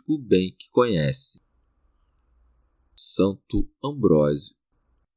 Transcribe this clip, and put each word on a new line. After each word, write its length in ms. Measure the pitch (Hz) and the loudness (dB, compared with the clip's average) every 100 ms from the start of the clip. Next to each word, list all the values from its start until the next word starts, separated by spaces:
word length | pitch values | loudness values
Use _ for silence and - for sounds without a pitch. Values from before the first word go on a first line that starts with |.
| - | -4
o 120 | 156 | -4
bem 360 | 113 95 92 - | 2 2 2 -4
que 140 | - | -2
conhece. 720 | - 120 90 73 67 - - _ _ _ _ _ _ _ _ _ _ _ _ _ _ _ - | 0 2 2 0 -2 -8 -12 _ _ _ _ _ _ _ _ _ _ _ _ _ _ _ -12
Santo 720 | - - 98 98 _ 104 - _ | -6 -2 -2 -2 _ -4 -4 _
Ambrósio. 720 | - 147 101 78 73 73 - - _ _ _ _ _ | -8 -2 2 4 2 0 -6 -18 _ _ _ _ _